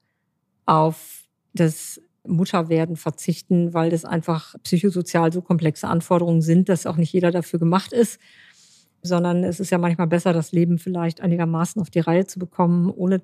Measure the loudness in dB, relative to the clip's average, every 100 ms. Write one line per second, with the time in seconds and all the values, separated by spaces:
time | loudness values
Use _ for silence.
0 | _ _ _ _ _ _ 2 2 2 -2
1 | -14 -20 -20 _ _ 0 0 0 -12 -18
2 | _ _ -4 -2 0 -2 0 0 0 -4
3 | -8 -6 -6 -6 0 0 2 0 0 -2
4 | -2 -4 -2 -6 -6 -16 -2 0 0 -2
5 | -2 0 0 0 -2 0 0 -2 -4 -4
6 | 0 0 2 2 4 4 4 0 -2 -2
7 | 0 2 0 0 -2 -2 0 0 0 0
8 | 0 -2 _ -20 -20 _ _ _ _ _
9 | -2 0 0 0 -2 -4 -2 2 2 2
10 | 2 2 2 0 0 0 2 2 -2 -2
11 | -4 -2 -2 0 0 -2 -2 -4 -2 -2
12 | 2 2 0 -6 -10 0 2 2 0 0
13 | 0 -2